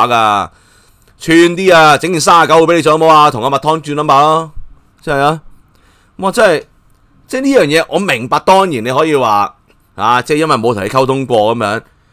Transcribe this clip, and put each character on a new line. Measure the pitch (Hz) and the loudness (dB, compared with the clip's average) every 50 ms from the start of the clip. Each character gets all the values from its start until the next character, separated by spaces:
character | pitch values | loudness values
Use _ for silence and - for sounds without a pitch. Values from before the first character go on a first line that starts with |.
| 117 | 2
㗎， | 120 120 113 110 107 104 101 87 - _ _ _ _ _ _ _ _ _ _ _ _ _ - | 2 2 0 0 0 0 -2 -4 -6 _ _ _ _ _ _ _ _ _ _ _ _ _ -10
串 | - 165 165 | -2 2 4
啲 | 165 170 170 175 175 190 185 170 | 4 4 2 0 0 2 2 4
啊， | 160 156 151 143 | 4 4 4 2
整 | 131 156 175 | 2 0 -4
件 | 185 156 | -4 -2
三 | - 196 175 170 | 0 2 2 4
十 | 160 | 4
九 | 139 160 | 4 4
號 | 165 | 2
畀 | 165 156 170 | 4 2 2
你 | 165 | 0
着 | 147 156 | 2 0
好 | 151 | 0
冇 | 156 160 | 2 2
啊？ | 160 156 151 151 151 | 4 4 4 4 2
同 | 135 110 117 | 0 -2 -4
阿 | 139 | -4
麥 | 139 135 | -4 -4
湯 | - 151 160 160 | -2 -2 -4 -4
轉 | 147 147 147 | -4 -8 -8
number | 151 151 151 135 139 | -6 -2 0 2 2
咯， | 147 156 160 165 165 151 - - - - - _ _ _ _ _ | 2 2 0 -2 -4 -8 -14 -16 -16 -18 -20 _ _ _ _ _
真 | - 160 143 | -8 -6 -4
係 | 139 | -2
啊！ | 139 147 165 151 - - - - _ _ _ _ _ _ _ _ _ _ _ | -2 -2 -2 -4 -10 -20 -20 -20 _ _ _ _ _ _ _ _ _ _ _
哇， | - 185 196 | -8 -6 -4
真 | - 240 220 190 | -2 0 2 2
係， | 156 - - _ _ _ _ _ _ _ _ _ _ _ _ | 0 -2 -4 _ _ _ _ _ _ _ _ _ _ _ _
即 | - - | -10 -8
係 | 254 | -4
呢 | 269 269 | -2 0
樣 | 277 240 170 143 156 165 | 2 2 2 2 0 -2
嘢， | - - | -2 -2
我 | 143 175 | -4 -4
明 | 202 175 135 113 123 | -4 -4 -6 -6 -4
白， | 117 170 - | -4 -4 -2
當 | - 190 190 190 | 0 2 2 2
然 | 196 180 | 2 0
你 | 143 113 110 123 | -4 -6 -6 -4
可 | 131 143 160 | -2 -2 0
以 | 160 147 | 0 0
話 | 135 123 110 104 101 101 - - _ _ _ _ _ _ _ - | 0 0 0 0 0 -2 -4 -8 _ _ _ _ _ _ _ -10
啊， | 92 104 113 123 123 | -4 -2 0 0 0
即 | 120 - 151 | -2 -2 -2
係 | |
因 | 151 160 | -2 0
為 | 156 143 | -2 -2
冇 | 117 110 123 117 | 0 -2 -2 -2
同 | 101 95 | -4 -4
你 | |
溝 | 110 131 131 135 | -4 -2 -2 0
通 | 131 135 135 135 | 0 -2 -4 -4
過 | 120 123 107 104 110 117 | -2 0 0 0 0 -2
噉 | 120 | -4
樣， | 110 101 107 113 - _ _ _ _ _ | -4 -6 -6 -8 -10 _ _ _ _ _